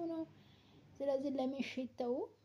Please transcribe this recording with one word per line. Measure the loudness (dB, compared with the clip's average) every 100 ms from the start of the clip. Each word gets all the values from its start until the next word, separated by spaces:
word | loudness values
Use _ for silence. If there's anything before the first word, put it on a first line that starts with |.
| -2
ነው። | -2 -4 -8 -20 -20 -20 -20 -20
ስለዚህ | -2 2 2 2
ለምን | 2 0 0
ሽታው | -2 -2 -6 -2 0 0 -2 -8